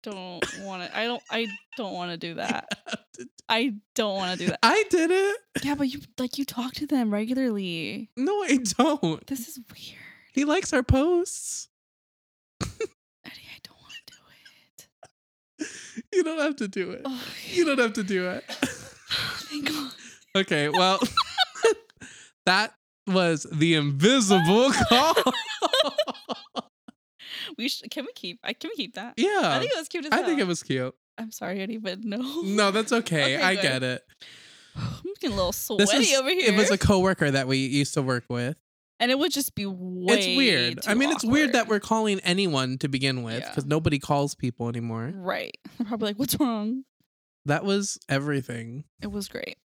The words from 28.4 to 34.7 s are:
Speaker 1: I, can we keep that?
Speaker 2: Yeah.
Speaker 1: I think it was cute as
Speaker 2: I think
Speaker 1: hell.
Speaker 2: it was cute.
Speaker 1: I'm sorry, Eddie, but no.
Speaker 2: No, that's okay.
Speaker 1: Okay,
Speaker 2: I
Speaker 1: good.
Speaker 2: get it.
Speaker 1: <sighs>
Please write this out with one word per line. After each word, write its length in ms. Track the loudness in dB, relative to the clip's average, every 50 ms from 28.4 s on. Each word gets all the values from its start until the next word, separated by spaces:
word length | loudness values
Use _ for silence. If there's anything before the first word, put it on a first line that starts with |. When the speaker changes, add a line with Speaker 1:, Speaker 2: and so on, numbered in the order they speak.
Speaker 1:
I, 120 | -8 -8 -8
can 160 | _ -8 -12
we 40 | -8 -8
keep 180 | -8 -8 -8
that? 200 | -12 -14 -12 -2 0
Speaker 2:
Yeah. 240 | 0 2 2 2 2
Speaker 1:
I 160 | 2 2 0
think 140 | 0 0 -2
it 40 | -4
was 120 | -4 -8
cute 160 | -8 -8 -2
as 60 | 0 0
Speaker 2:
I 100 | 0 0
think 140 | 0 0 0
Speaker 1:
hell. 20 |
Speaker 2:
it 80 | 0 0
was 160 | -2 -4 -4
cute. 320 | -4 -4 -4 -4 -6 -8 _ _ _ _ -14
Speaker 1:
I'm 120 | -14 -12
sorry, 280 | -12 -10 -8 -6 -6 -6
Eddie, 180 | -6 -6 -8 -8
but 240 | -6 -8 -8 -6 -6
no. 360 | -6 -4 -4 -4 -6 -6 -4 -4
Speaker 2:
No, 280 | 0 2 2 2 4
that's 220 | 2 0 0 2 0
okay. 420 | 0 2 2 2 2 2 2 2
Speaker 1:
Okay, 80 | 2 2
Speaker 2:
I 120 | 2 2
Speaker 1:
good. 60 | 4
Speaker 2:
get 220 | 2 0 0 0 -2
it. 180 | -2 -4 -6 _ _ _ _ -20 -20 -20 -20
Speaker 1:
<sighs> 340 | -20 -20 -20 -20 -20 -16